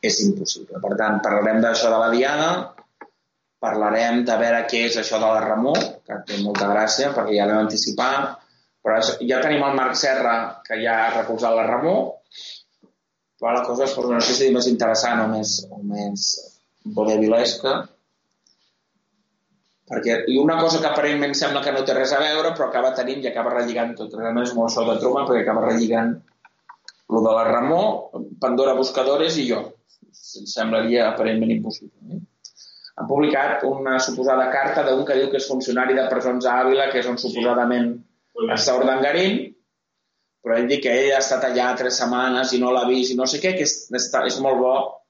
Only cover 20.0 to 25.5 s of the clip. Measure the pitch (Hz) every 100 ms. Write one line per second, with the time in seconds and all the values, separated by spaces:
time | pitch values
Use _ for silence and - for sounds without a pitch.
20 | 117 113 - 127 151 165 165 160 156 143
21 | 147 147 143 139 143 143 143 135 135 139
22 | 131 143 151 156 156 - 131 127 131 131
23 | 127 139 127 117 117 123 120 117 117 113
24 | 107 104 113 117 123 120 113 120 113 110
25 | 127 135 143 120 104